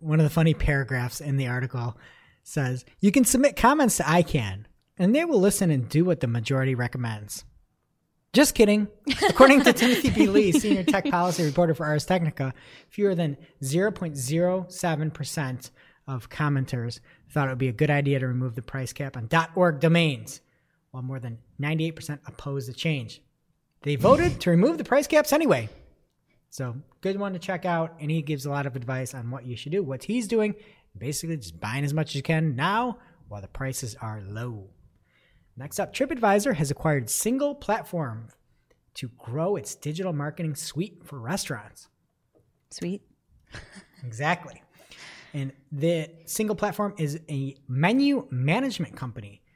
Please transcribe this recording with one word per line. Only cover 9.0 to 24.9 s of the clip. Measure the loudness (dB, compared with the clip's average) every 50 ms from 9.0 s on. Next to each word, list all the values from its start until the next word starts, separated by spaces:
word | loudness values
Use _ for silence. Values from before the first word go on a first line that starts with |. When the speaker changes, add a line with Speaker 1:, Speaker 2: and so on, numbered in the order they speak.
| -6 -6 -2 2 2 4
Speaker 1:
According | 8 10 10 10 10 8 8
to | 6 6
Timothy | 4 4 2 2 2 2 2
B. | 4 4 4
Lee, | 6 6 4 4 6 4
senior | 2 2 2 2 2 2
tech | 2 2 2 2
policy | 2 2 2 2 2 2 0 0
reporter | 0 2 4 4 4 2
for | 0 0
Ars | 0 0 0 0
Technica, | 2 0 2 0 0 -2 -2 -4 -4 -6 -8 -14 -20 -20 -20 -20 _
fewer | -6 0 0 0 2
than | 2 0 -2 -2 -6 -12 -20 _ -10 -6
zero | -2 0 0 0 0
point | 0 -2 -6 -8 -6
zero | -6 -4 -2 0 2 2 2 0 -2 -4 -6
seven | -10 -6 -4 -2 -2 -2 -2 -4
percent | -4 -6 -8 -8 -6 -6 -4 -4 -6 -8 -10 -14 _ _ _ _ _ _ _
of | -10 -10 -10 -10 -10
commenters | -6 -4 -2 0 0 0 -2 -4 -4 -6 -6 -6 -10 -12 _ _ _ _ _ _
thought | -2 -2 -2
it | -2 -2
would | -2
be | -2 -2
a | 0
good | 0 2 2
idea | 2 2 2 2 0 0
to | 0
remove | -2 -2 -2 -2 -4 -6
the | -8 -10
price | -8 -8 -8 -8 -8 -8
cap | -10 -10 -10 -8
on | -10 -4 0
dot | 2 2 2 2 2
org | 2 2 2 2 4
domains, | 4 4 6 6 4 2 0 -2 -8 -14 -16 -18 _ _ _ _ _ _ _ _ _ _
while | -14 -10 -10
more | -8 -8 -8
than | -8 -10 -12 -12 -16 _ _ -6
ninety-eight | -4 -2 0 0 -2 -4 -4
percent | -8 -10 -10 -10 -10 -12
opposed | -18 -18 -12 -10 -8 -6 -6 -6 -8
the | -8
change. | -6 -4 -2 -2 -2 -4 -8 -14 -18 _ _ _ _ _ _ _ _ _ _ _ _ -4
They | -4 -2
voted | 2 6 6 6 6 4 0 0 0 0
to | 2
remove | 4 6 4 4 2
the | 0 -2
price | 0